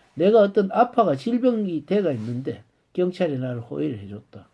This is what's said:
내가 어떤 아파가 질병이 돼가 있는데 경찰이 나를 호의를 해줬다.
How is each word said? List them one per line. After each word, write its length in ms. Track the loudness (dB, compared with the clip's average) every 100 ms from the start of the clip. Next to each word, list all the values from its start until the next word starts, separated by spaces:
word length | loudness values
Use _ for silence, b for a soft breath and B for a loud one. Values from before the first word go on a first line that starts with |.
| b
내가 260 | 0 4 6
어떤 320 | 6 4 0
아파가 420 | 2 2 4 2
질병이 720 | 0 -2 0 2 0 -2 -4
돼가 280 | -2 -2 0
있는데 520 | -2 -4 -6 -8 -10 -14 _ _
경찰이 440 | -4 -4 -2 -4 -2
나를 220 | -6 -8
호의를 380 | -8 -6 -6 -6
해줬다. 500 | -10 -14 -16 -20 -20